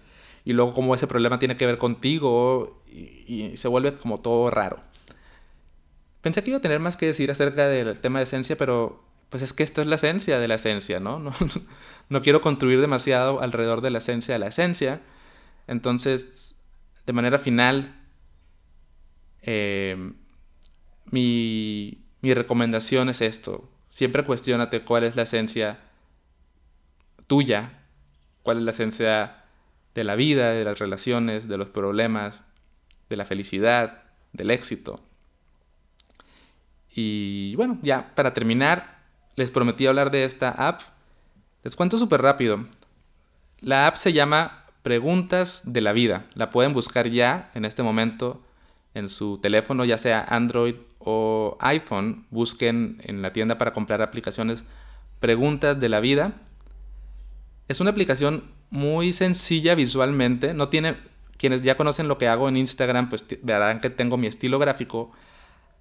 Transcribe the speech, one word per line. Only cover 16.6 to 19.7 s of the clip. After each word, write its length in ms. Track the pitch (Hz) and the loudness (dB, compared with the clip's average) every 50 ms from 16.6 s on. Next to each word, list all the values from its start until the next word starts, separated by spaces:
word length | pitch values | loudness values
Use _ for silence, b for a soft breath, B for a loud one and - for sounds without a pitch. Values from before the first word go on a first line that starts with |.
| _ - - - - _ _ _ - - | _ -20 -20 -20 -20 _ _ _ -8 -4
de 40 | 120 | -2
manera 240 | 120 120 123 131 139 | 0 2 2 2 2
final, 560 | - 135 120 120 120 127 135 135 135 139 - - - - - _ - - - _ _ _ _ _ _ _ - - - _ _ - - - _ _ - - - - | 2 2 2 4 4 4 4 2 -2 -6 -10 -20 -20 -20 -20 _ -20 -20 -20 _ _ _ _ _ _ _ -20 -20 -20 _ _ -20 -20 -20 _ _ -20 -20 -20 -14
eh, 720 | - 117 113 107 104 101 | -8 -6 -4 -2 -2 -2